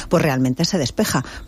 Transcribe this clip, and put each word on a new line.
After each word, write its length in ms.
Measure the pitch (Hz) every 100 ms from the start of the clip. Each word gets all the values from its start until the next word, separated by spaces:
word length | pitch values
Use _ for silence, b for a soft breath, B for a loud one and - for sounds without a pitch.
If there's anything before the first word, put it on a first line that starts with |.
| B
pues 120 | 170
realmente 440 | 165 131 127 127 175
se 120 | 185
despeja, 460 | 120 - 214 180 - B